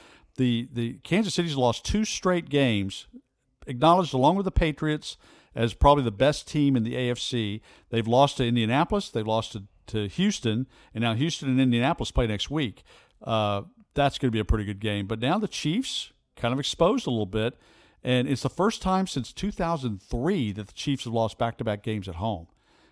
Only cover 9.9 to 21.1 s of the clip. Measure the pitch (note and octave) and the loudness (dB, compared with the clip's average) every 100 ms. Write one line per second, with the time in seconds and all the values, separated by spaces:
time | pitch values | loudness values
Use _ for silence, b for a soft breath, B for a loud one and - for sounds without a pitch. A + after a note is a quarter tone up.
9.9 | A2 G2+ - G3 - A#2+ G#2+ C3 b b | -6 -4 0 -2 0 -2 -2 -4 b b
10.9 | A2 A#2 A2+ D#3+ - C#3 C3 C3 A#2+ C3 | -4 -2 0 -2 -2 0 2 4 2 2
11.9 | E3 A2 - A#2+ G#2 - D3+ B2+ - _ | -2 -2 0 0 -2 -4 -4 -4 -8 _
12.9 | b b b - A2 G#2 G2+ D3+ _ _ | b b b -2 0 2 0 -4 _ _
13.9 | - C#3+ - C3 A2 G#2 A2 G2+ G2+ G#2+ | 0 0 2 -2 0 0 0 -2 -6 -4
14.9 | G2+ G2 A2 A#2+ G3 G#3+ - D3+ F#3+ C4 | -4 -4 -4 -2 -2 -2 -4 -4 -2 -4
15.9 | - - _ _ - A#2 C3 C#3 - E3+ | -8 -10 _ _ -4 -2 -2 -4 2 2
16.9 | B3+ - A#2 G2+ G#2+ A2+ - b b b | 2 -2 -2 -2 -2 -4 -6 b b b
17.9 | b B2 B2+ C3 C3+ - - G3 - F#3+ | b 0 0 0 -2 -2 0 0 0 0
18.9 | F#3+ F#3+ - A#2 - G3+ - E3 E3 B2+ | 0 0 -4 -8 -6 -6 -4 -4 -2 -4
19.9 | G2 - A#2+ C#3+ G3+ A2 G2+ G#2 - - | -6 -6 -4 0 0 -2 -4 -10 -8 -4
20.9 | C#3 A#2+ | -4 -2